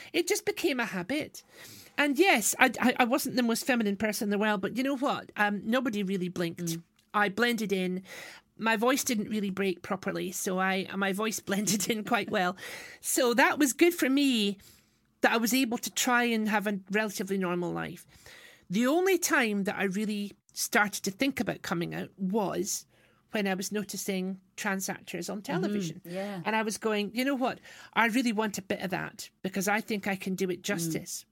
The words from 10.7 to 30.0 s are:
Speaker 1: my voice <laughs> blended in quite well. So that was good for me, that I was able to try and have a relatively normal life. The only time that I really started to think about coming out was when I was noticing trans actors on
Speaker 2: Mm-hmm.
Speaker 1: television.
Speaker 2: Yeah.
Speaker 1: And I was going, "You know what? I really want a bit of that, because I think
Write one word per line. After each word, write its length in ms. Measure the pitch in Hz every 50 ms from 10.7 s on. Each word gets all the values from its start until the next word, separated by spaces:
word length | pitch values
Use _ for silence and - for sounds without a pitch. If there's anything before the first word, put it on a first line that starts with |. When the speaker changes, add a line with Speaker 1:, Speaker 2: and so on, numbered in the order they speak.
| 190 190 185 - -
Speaker 1:
my 160 | 196 196 196 185
voice 260 | 196 220 226 - -
<laughs> 80 | - -
blended 420 | 202 196 208 170 202 208 - -
in 120 | 233 214 202
quite 280 | - 240 208 190 214
well. 260 | 214 214 180 180 185 - - - - - - - - - -
So 320 | - - 330 269 240 240
that 240 | 226 294 359 - -
was 160 | 302 254 220
good 180 | - 330 349 339
for 160 | - 320 262
me, 480 | 269 285 285 269 254 220 208 202 196 - - - - - _ _ _ _ _ _ _ _ -
that 100 | 240 220
I 40 |
was 160 | 233 226 208 247
able 240 | 262 269 226 233
to 140 | 254 - -
try 340 | - - - 247 247 240 240
and 240 | 240 226 220 214 214
have 180 | 214 208 196
a 140 | 214 208 190 190 -
relatively 460 | 190 214 220 208 - - 208 190 196
normal 340 | 196 185 175 175 175 175 170 165
life. 340 | 165 165 - 175 - - - - - - - - - - - - - _ _
The 160 | 180 214 240
only 320 | 254 302 349 370 392 381 349
time 460 | 359 - 320 294 247 220 208 202 190
that 120 | 202 -
I 60 | - 190
really 480 | 202 180 208 220 208 214 208 202 196 - - _ _ _
started 480 | - - - - 226 208 202 - - -
to 60 | -
think 300 | 190 - 269 277 269 -
about 200 | 220 185 156 -
coming 340 | - - 180 170 175 160 156
out 140 | 165 156 - -
was 680 | - 196 180 196 226 196 170 156 175 190 208 - - - _ _ _ _ _ _ _ _ _ -
when 140 | 220 202
I 60 | 196 190
was 180 | 180 202 -
noticing 720 | 202 214 196 - - 190 - - 190 185 185 190 190 185 - _ _
trans 320 | - - 208 190 190 196 -
actors 400 | 185 - - - - 170 175 -
on 140 | 185 214 196
Speaker 2:
Mm-hmm. 100 | - -
Speaker 1:
television. 480 | - 190 202 208 208 185 160 151 - -
Speaker 2:
Yeah. 340 | 170 175 190 196 208 202 180 151
Speaker 1:
And 100 | 208 220
I 60 | 220 220
was 160 | 220 202 -
going, 320 | - 220 214 208 208 190 208
"You 120 | 240 254
know 80 | 277 285
what? 240 | 240 254 226 - - - - - - - - -
I 140 | - 226
really 260 | 233 202 262 233 240 214
want 240 | 208 220 214 196
a 60 | - -
bit 180 | - 202 -
of 80 | - 180 190
that, 360 | 156 156 - - - - - - _ -
because 260 | 190 - 196 175 202
I 140 | 202 220 214
think 240 | - 226 202